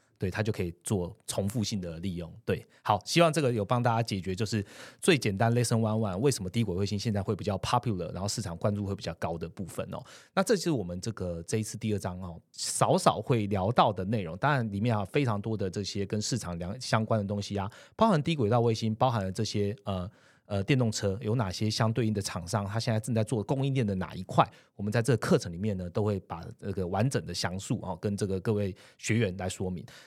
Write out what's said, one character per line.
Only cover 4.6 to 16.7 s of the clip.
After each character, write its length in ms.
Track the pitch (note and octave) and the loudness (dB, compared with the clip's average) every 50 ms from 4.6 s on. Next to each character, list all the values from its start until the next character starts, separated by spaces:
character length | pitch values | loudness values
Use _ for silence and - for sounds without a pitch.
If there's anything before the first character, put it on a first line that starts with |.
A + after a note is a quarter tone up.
| G2 - - - - - - _ | -2 -4 -10 -18 -18 -20 -16 _
最 180 | - - F3 | 2 4 4
简 180 | B2+ - A#2 F#2+ | 4 4 0 2
单 140 | F#2+ A#2 A#2 A#2 | 4 2 4 4
Lesson 240 | A#2+ B2 - A#2+ A2 | 4 4 4 2 2
One 180 | A2+ G#2+ G#2+ | 2 2 2
one， 200 | A2 A2 G2+ F2+ | 0 0 0 -2
为 120 | F#2 B2 D3 | 2 2 2
什 140 | B2+ - F#2 | 2 2 -4
么 60 | F#2 | -2
低 120 | - A2+ | 0 0
轨 140 | A#2 G2 F2 | 0 0 2
卫 100 | F2+ G2+ | 0 0
星 140 | F#2+ G#2+ G2+ | 0 -2 -2
现 140 | - A#2 G2+ | -2 0 0
在 100 | G2+ F2+ | 0 0
会 100 | - G#2+ | 0 -2
比 120 | E2+ - | -2 0
较 120 | G#2 G2 F#2 | -2 -2 -2
popular， 520 | - - - B2 - B2 G#2 F2+ E2+ E2 | 0 2 2 2 2 0 -2 -2 -4 -6
然 100 | - F2+ | -6 -4
后 60 | F#2 | -4
市 140 | G2+ - - | -4 -4 -4
场 160 | G2+ F#2+ E2+ | -6 -6 -8
关 180 | F2 - A2 G#2 | -2 0 0 0
注 100 | G2+ G2+ | 0 -2
会 80 | G2 G2 | -4 -4
比 80 | F#2 | -6
较 120 | - E2+ D#2+ | -6 -8 -8
高 240 | - - - E2+ | -6 -6 -6 -4
的 100 | E2 E2+ | -6 -6
部 180 | E2 - - F#2+ | -10 -8 -10 -10
分 220 | E2 - - - - F#2 | -8 -6 -8 -8 -8 -8
哦。 100 | - - - - - - _ _ | -12 -12 -14 -20 -20 -20 _ _
那 100 | F#3 G3 | -2 2
这 140 | - A#3 | 2 2
就 60 | F3+ D#3+ | 2 2
是 80 | F3 | 0
我 120 | D#3 A#2+ F#2+ | 0 0 0
们 160 | F2 F2 F2+ | -4 -6 -6
这 100 | - A2+ G#2+ | -6 -6 -6
个， 280 | - F#2+ F2+ E2+ E2+ E2+ | -4 -4 -4 -4 -6 -4
这 160 | - - A2 | -2 -2 -2
一 40 | G#2+ | -2
次 140 | - - | -2 -6
第 160 | G#2+ - A2 G#2 | -4 -2 0 -2
二 40 | |
章 220 | G2 - G2 F2+ F#2 | 0 -2 -4 -6 -6
哦， 180 | F#2+ F2+ E2 E2 _ _ | -10 -10 -12 -14 _ _
少 460 | - - - - - - - G#2+ C#3 | -12 -8 -6 -4 2 4 6 6 6
少 240 | F#3 - - - - | 6 6 4 2 2
会 260 | G#2+ - C#3 A2+ G#2 | 0 2 2 2 2
聊 240 | G2 G2+ G2 F#2 G2+ | 2 0 2 2 4
到 220 | B2 - E3+ B2+ G2+ | 6 6 4 4 4
的 100 | F2+ F#2 | 0 -2
内 180 | F#2+ A#2+ A2+ | 0 0 -2
容。 160 | F#2+ D#2+ E2 | -2 -4 -6
当 140 | G2 - C#3 | 0 2 2
然 180 | D3+ C3+ A#2 A2 | 2 2 0 0
里 120 | G2 G2+ | -2 0
面 120 | G#2+ B2 A2+ | 2 2 2
还 60 | G#2+ | 2
有 60 | G2+ | 0
非 180 | - - C#3+ C#3+ | 0 0 2 2
常 180 | B2 G#2+ G2+ | 2 0 0
多 140 | G2+ A2+ A2 | 0 -2 -2
的 140 | G2 G2+ F#2 | 0 -2 -2
这 120 | F2 G#2 | -2 -2
些 240 | G2 - - G2 G2 | -4 -4 -2 -4 -2
跟 160 | F#2+ - G#2+ | -2 -2 -2
市 160 | G#2+ - - | -2 -2 -2
场 220 | A2 - F2 F2 E2 | -2 -2 -4 -6 -4
良-， 160 | F2 F2 | -4 -6